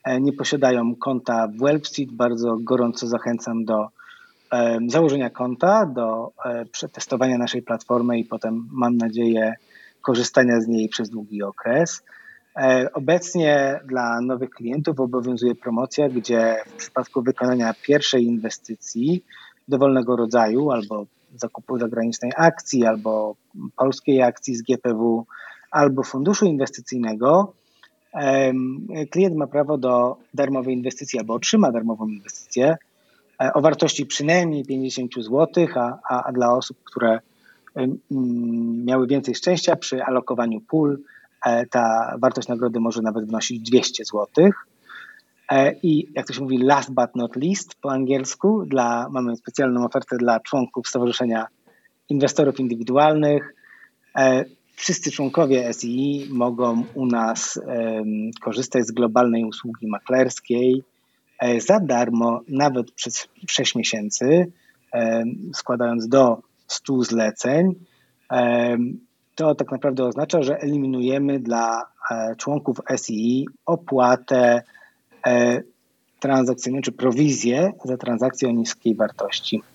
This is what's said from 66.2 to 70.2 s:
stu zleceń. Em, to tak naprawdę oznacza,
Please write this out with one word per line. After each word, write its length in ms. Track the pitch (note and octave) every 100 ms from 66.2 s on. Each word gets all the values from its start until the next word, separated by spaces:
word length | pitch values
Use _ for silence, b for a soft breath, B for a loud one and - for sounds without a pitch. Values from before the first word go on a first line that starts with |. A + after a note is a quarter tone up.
| B2+ A2+ _ _ _
stu 360 | - - C3
zleceń. 720 | A#2 A#2 A2 - B2 D3 F#3 F#3 b b b b _
Em, 720 | B2+ A#2+ A#2+ A#2+ A#2+ A#2+ - _ _ _ -
to 200 | D#3+ D3
tak 160 | C#3
naprawdę 320 | C3 C#3+ B2+
oznacza, 400 | B2 A2+